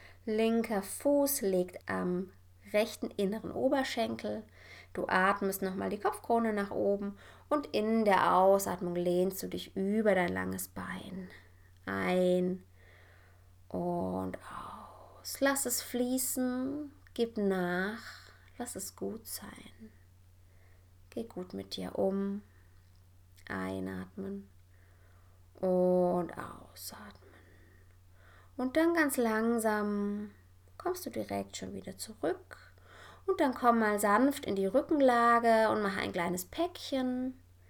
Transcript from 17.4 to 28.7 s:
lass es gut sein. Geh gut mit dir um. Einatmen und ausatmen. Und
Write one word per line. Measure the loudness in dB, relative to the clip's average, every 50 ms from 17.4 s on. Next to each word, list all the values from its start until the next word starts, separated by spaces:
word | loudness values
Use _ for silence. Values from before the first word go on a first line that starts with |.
| 0 2 2 2 0 0 0 -2 -2 -2 -4 -8 -12 -14 -16 -18 -20 -20 -20 -20 -20 -20 -14 -12
lass | -12 -10 -10
es | -10 -10 -12 -10
gut | -8 -8 -8 -8 -10 -12
sein. | -12 -12 -12 -12 -14 -16 -16 -18 -20 -20 -20 -20 -20 -20 -20 -20 -20 -20 -20 -20 -20 -20 -20 -20 -20 -20 -20 -20 -20 -20 -20 -20 -20 -20 -20 -20 -12
Geh | -10 -8 -8
gut | -8 -8 -10 -10 -10 -10
mit | -10 -10 -10 -10
dir | -10 -10 -8 -2 0
um. | 0 0 2 0 -2 -4 -4 -6 -10 -14 -20 -20 -20 -20 -20 -20 -20 -20 -20 -20 -20 -20 -20 -20 -20 -20 -20 -20 -14 -10
Einatmen | -8 -6 -6 -6 -6 -6 -6 -6 -8 -8 -10 -12 -12 -10 -10 -8 -10 -10 -12 -16 -20 -20 -20 _ -20 -20 -20 -20 -20 -20 -20 -20 -20 -20 -20 -20 -20 -20 -20 -20 -12
und | -4 0 2 4 4 6 6 6 6 4 4 2 2 0 -2 -6
ausatmen. | -10 -10 -10 -12 -14 -18 -20 -20 -16 -14 -14 -14 -14 -18 -18 -20 -20 -20 -20 -20 -20 -20 -20 -20 -20 -20 -20 -20 -20 -20 -20 -20 -20 -20 -20 -20 -20 -20 -20 -20 -20 -20 -20 -8
Und | -6 -6 0